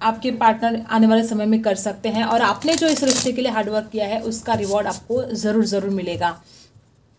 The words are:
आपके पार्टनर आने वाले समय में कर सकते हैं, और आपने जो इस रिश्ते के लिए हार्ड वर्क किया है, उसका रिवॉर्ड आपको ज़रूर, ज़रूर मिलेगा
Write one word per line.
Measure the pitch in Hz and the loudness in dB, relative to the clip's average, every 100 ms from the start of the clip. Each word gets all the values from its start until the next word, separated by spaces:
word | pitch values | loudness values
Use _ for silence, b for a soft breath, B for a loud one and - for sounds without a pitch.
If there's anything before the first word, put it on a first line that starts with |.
आपके | 226 220 254 | -2 -2 -4
पार्टनर | 226 233 220 233 226 - | 2 2 2 0 -2 0
आने | 220 220 | 4 6
वाले | 226 | 4
समय | 226 214 214 | 2 0 0
में | 220 | 2
कर | 220 196 | 0 -2
सकते | 214 196 226 | -4 -6 -4
हैं, | 214 | -2
और | 226 233 | 0 2
आपने | 214 214 302 320 | 2 2 0 2
जो | 320 | 2
इस | 294 | 2
रिश्ते | 269 - 262 | 2 2 0
के | 247 | -2
लिए | 247 | -2
हार्ड | 220 208 | -2 -2
वर्क | 214 214 | -2 -4
किया | 214 202 | -4 -4
है, | 226 | -4
उसका | 226 220 240 | -4 -6 -2
रिवॉर्ड | 220 196 202 196 | -2 0 0 -2
आपको | 185 - 247 240 208 | -6 -4 -4 -2 -2
ज़रूर, | 208 220 196 | 0 2 2
ज़रूर | 196 196 | 0 -2
मिलेगा | 196 180 170 170 170 b b b _ _ _ _ | -2 -4 -2 -2 -4 b b b _ _ _ _